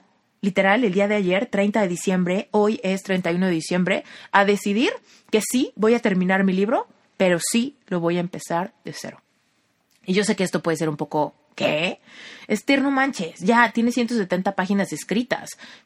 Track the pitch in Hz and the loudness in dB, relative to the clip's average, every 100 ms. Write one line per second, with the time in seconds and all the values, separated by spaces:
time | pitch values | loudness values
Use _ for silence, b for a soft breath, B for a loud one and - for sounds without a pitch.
0 | - _ _ _ 196 185 190 214 233 185 | -8 _ _ _ -2 2 2 2 2 2
1 | 202 208 175 185 247 196 208 220 190 175 | 2 0 0 0 0 0 0 0 0 -2
2 | 202 185 180 190 - 214 208 214 190 190 | 0 0 0 -2 0 0 2 0 -2 -4
3 | - 185 170 175 185 165 - 180 180 196 | -2 -2 0 0 0 -2 0 0 0 -2
4 | B B B 202 202 202 208 202 349 508 | B B B 4 4 2 0 0 0 -2
5 | b b _ 214 - 254 370 - 220 233 | b b _ -2 0 -2 -2 0 2 2
6 | 233 185 180 190 196 185 208 320 480 _ | 2 0 2 2 2 2 0 0 -4 _
7 | _ - 190 170 - 233 262 - - 180 | _ 0 2 2 0 -2 -2 -6 -8 -4
8 | 170 175 180 180 - 170 185 _ - - | 0 -2 -4 -8 -4 -4 -4 _ -16 -14
9 | - - _ _ _ _ _ _ _ _ | -16 -18 _ _ _ _ _ _ _ _
10 | - 185 202 202 180 175 170 160 160 151 | -2 0 0 0 -2 -2 -2 -2 -2 -4
11 | 156 156 151 - _ - 117 151 180 - | -4 -2 -2 -6 _ -4 -2 0 -2 -6
12 | B B B B B 214 - 277 277 269 | B B B B B -2 2 2 2 0
13 | 277 - 170 - 185 233 226 233 240 247 | 0 -2 -8 -2 2 4 4 2 0 0
14 | 240 240 185 180 196 196 190 202 175 151 | 0 -2 0 -2 -2 -2 0 0 -2 -6
15 | - 196 247 - - - B B | -4 -4 -2 -6 -6 -18 B B